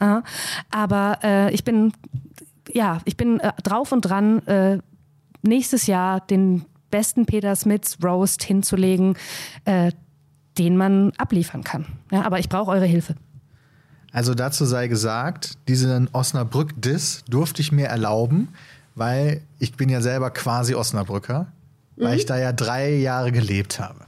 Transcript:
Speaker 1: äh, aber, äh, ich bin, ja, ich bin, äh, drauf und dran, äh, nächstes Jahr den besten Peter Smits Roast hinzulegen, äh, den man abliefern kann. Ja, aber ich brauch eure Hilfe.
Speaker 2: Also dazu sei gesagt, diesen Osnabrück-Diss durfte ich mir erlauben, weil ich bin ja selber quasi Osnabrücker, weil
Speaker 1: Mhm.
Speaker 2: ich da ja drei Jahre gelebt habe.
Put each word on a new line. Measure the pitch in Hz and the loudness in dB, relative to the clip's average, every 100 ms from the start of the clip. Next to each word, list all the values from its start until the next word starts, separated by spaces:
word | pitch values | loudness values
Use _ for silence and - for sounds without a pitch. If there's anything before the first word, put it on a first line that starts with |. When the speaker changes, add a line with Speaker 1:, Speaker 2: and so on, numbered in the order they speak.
Speaker 1:
äh, | 202 214 - - - - - | 2 2 -2 -10 -8 -8 -6
aber, | 214 208 202 202 208 | -2 0 2 0 0
äh, | 214 196 202 | 2 4 2
ich | 214 | 0
bin, | - 226 220 - - - - - - _ - | 0 2 2 0 -12 -12 -12 -20 -20 _ -6
ja, | 240 202 165 | 0 0 0
ich | 208 - | -4 -2
bin, | 240 226 | 0 0
äh, | 214 - | 0 -4
drauf | - 214 285 | -2 -2 0
und | 254 | 0
dran, | 185 196 208 226 - | 0 2 2 2 2
äh, | 196 190 196 - _ _ _ _ - | 2 2 0 -4 _ _ _ _ -2
nächstes | 214 247 247 247 - | 2 2 2 0 2
Jahr | 185 185 190 | 2 2 -2
den | - 190 190 180 - _ - | 0 2 4 2 -4 _ -4
besten | 208 220 - 220 | -2 0 0 2
Peter | 214 202 196 | 0 0 0
Smits | 214 208 - - | 2 0 -2 -2
Roast | 175 180 196 - | 0 2 0 -2
hinzulegen, | - 196 190 190 190 185 190 180 - - - - | 0 0 2 2 2 4 2 0 -6 -14 -14 -8
äh, | - 185 170 170 - _ _ _ _ - | -2 2 2 -2 -14 _ _ _ _ -2
den | 170 185 | 2 4
man | 190 196 202 - | 4 4 4 0
abliefern | - 185 - - | -2 0 0 -6
kann. | - - 156 - - | -8 -8 -8 -12 -2
Ja, | 185 | -2
aber | 214 180 | 0 -2
ich | - | -2
brauch | 190 190 | -2 0
eure | 190 185 | 2 4
Hilfe. | 170 - 156 - - _ - _ _ _ - - | 2 0 -8 -12 -20 _ -20 _ _ _ -20 -10
Speaker 2:
Also | 120 120 120 | -4 -2 -2
dazu | 131 147 | -2 0
sei | 139 123 123 | 0 0 0
gesagt, | 113 110 113 143 185 - - - | 0 0 -2 -4 -6 -10 -8 0
diesen | 127 127 127 127 | 2 2 2 0
Osnabrück-Diss | 127 123 135 117 135 151 117 120 165 - - - | 0 -2 -2 -2 -2 -4 -4 -2 -2 -4 -8 -2
durfte | 123 160 - | -2 -2 -2
ich | 151 | 0
mir | 143 131 | 0 0
erlauben, | 113 110 110 120 165 262 - - - _ | -2 0 0 2 0 0 -8 -20 -20 _
weil | - 117 131 147 151 - - | -6 -2 0 0 -2 -8 -6
ich | 117 - | -6 -2
bin | 131 | 0
ja | 127 | 0
selber | 120 131 127 | 0 -2 -4
quasi | - 127 120 120 | -4 -2 0 0
Osnabrücker, | 127 110 107 92 101 - 135 185 - - _ _ - | -2 -2 -4 -4 -6 -4 -6 -6 -12 -20 _ _ -4
weil | 240 | -2
Speaker 1:
Mhm. | 135 | 0
Speaker 2:
ich | - | 0
da | 127 | -2
ja | 127 | -2
drei | 120 113 127 139 | -2 -2 -2 0
Jahre | 147 135 127 123 | 0 0 0 0
gelebt | 120 107 98 98 - | 0 0 0 -2 -6
habe. | 95 - | -10 -12